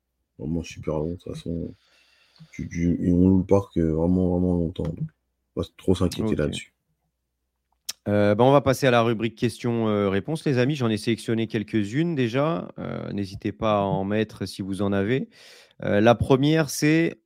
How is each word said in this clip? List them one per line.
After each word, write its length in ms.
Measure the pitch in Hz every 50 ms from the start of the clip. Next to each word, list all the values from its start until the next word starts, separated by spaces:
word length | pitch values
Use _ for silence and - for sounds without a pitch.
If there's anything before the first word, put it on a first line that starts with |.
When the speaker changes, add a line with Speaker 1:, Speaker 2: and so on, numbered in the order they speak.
| _ _ _ _ _ _ _ -
Speaker 1:
Vraiment 240 | - 71 82 85 80
super 340 | - - - 90 82 76 78
long, 120 | 76 82
de 60 | 87
toute 180 | 90 - - 76
façon. 420 | 80 - - 85 85 82 82 85 _ _ _ _ _ _ _ _ _ _ _ _ _ 160 _ -
Tu, 160 | - 71 -
tu, 360 | - 85 85 87 85 - -
et 60 | 92
on 160 | 87 87 90 95
loue 120 | 95 92
le 60 | 90
parc, 300 | 90 95 98 98 - _ 85
euh, 140 | 85 80
vraiment, 380 | 78 78 82 87 90 92 92 90
vraiment 240 | 87 87 90 90 90
longtemps. 300 | 87 85 80 90 - 80
Donc, 260 | 78 82 - 156 156 - _ _ _ _ _ _ _ _
faut 80 | -
pas 60 | 87 - _
trop 180 | - - - 95
s'inquiéter 380 | - 92 87 - - 107 110
Speaker 2:
Ok. 60 | - -
Speaker 1:
là-dessus. 360 | 76 71 - - - - _ _ _ _ _ _ _ _ _ _ _ _ _ _ _ _ _ _ _ _ _ _ _ - - - _ 107
Speaker 2:
Euh, 260 | 104 104 104 104 104
bah, 120 | 101 120
on 80 | 131 139
va 80 | 143
passer 260 | - 139 127 - - 131
à 40 |
la 100 | 120 120
rubrique 340 | 113 117 117 101 110 117 110
questions, 540 | - - 117 - - - 120 117 117 113 110
euh, 180 | 104 104 101 98
réponses, 380 | 95 98 92 - 156 156 -
les 120 | 160 135 123
amis. 180 | 123 131 156
J'en 140 | 143 123 113
ai 60 | 110
sélectionné 520 | 104 - 123 117 - - - 117 110 113 107
quelques-unes 680 | - 117 101 - - 110 104 98 113 143 165 175 170
déjà. 540 | 135 127 113 110 135 143 156 170 175 - - - -
Euh, 320 | - 90 - - - -
n'hésitez 400 | - 101 101 92 98 107 - 107
pas 280 | 98 - 113 110 107 101
à 40 | 101
en 220 | 98 95 95 95
mettre 400 | 98 104 110 110 107 - - 101
si 160 | 92 - -
vous 200 | 101 95 98 92
en 120 | 104 98 101
avez. 340 | 98 98 104 127 139 233 - _ - - - - - - _ _ _ -
Euh, 160 | 98 98 101
la 160 | 107 117 117
première, 540 | 107 - - 139 127 139 147 156 160 156 135
c'est, 520 | - - - 151 156 160 165 - - - _